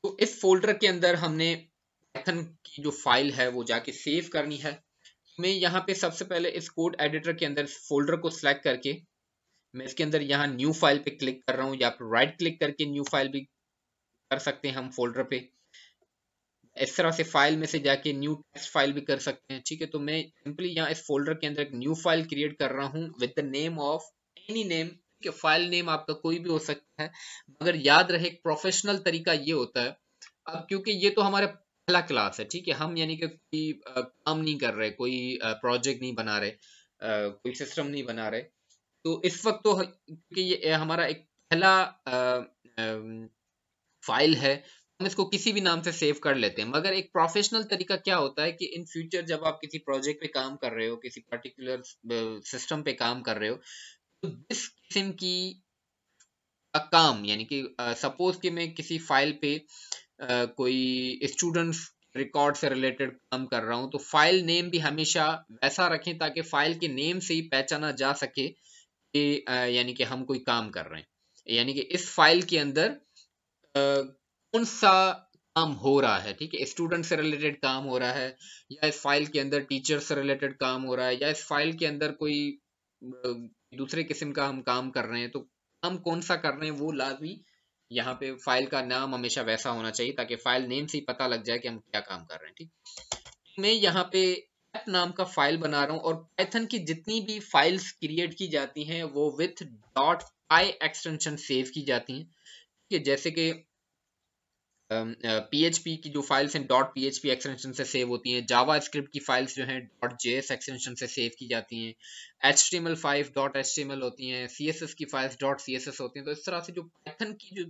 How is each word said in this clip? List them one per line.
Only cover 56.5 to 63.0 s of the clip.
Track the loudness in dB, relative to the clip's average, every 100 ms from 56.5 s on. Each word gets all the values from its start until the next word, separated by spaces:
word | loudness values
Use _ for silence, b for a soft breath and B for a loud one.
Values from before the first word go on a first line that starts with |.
| _ _
अ, | -4
काम, | 4 6 6 4
यानी | -2 -4
कि, | -4 -6 -6 -4
अ, | -4
सपोज | -2 -2 0 0 0
कि | -2
मैं | -2 -6
किसी | -6 -6 -6
फाइल | 2 2 4 0
पे, | -2 -4 -8 B B B B _
अ, | -2 0
कोई | 0 0 0 2 0 0 -4 -4
स्टूडेंट्स | -6 -2 0 0 0 -4 -8 _ _ -6
रिकॉर्ड | -4 2 2 2
से | 0
रिलेटेड | 2 0 0